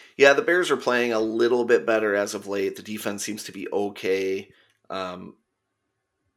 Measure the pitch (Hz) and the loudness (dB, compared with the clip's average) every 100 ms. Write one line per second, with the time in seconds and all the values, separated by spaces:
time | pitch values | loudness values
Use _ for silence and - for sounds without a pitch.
0 | - - 139 139 156 175 156 127 127 123 | -10 4 6 6 2 0 2 0 0 0
1 | 120 110 110 110 120 123 113 117 110 110 | 2 0 0 2 2 2 4 2 4 2
2 | 107 101 101 104 101 101 98 95 98 107 | 2 0 0 -4 -6 -4 -4 -4 -12 -8
3 | 110 101 - 107 - 95 - 95 101 101 | -6 -6 -8 -8 -10 -12 -6 -4 -4 -4
4 | 98 95 95 95 104 _ _ _ - 95 | -2 0 -2 -4 -8 _ _ _ -12 -8
5 | 92 90 92 - _ _ _ _ _ _ | -8 -10 -16 -20 _ _ _ _ _ _
6 | _ _ _ | _ _ _